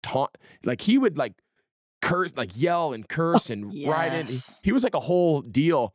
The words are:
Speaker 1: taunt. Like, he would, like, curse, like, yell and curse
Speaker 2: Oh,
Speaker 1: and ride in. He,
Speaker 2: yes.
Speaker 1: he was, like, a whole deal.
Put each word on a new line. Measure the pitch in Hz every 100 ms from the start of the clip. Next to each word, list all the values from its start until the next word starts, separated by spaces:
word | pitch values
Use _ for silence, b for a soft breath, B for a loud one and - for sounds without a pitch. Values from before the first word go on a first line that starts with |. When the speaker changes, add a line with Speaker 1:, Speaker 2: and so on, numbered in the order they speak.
Speaker 1:
taunt. | - 135 139 - b b
Like, | - 123
he | - 262
would, | 254 147
like, | 120 - _ _ _ _ _ _
curse, | - 180 175 131
like, | 107 98
yell | 165 175 160
and | 117 104
curse | 156 165 170 -
Speaker 2:
Oh, |
Speaker 1:
and | 107 104 120 143
ride | 156 165
in. | 165 147
He, |
Speaker 2:
yes. | 127 - -
Speaker 1:
he | 190
was, | 254
like, | 240 156
a |
whole | - 180 175 151
deal. | 120 117 156 156 113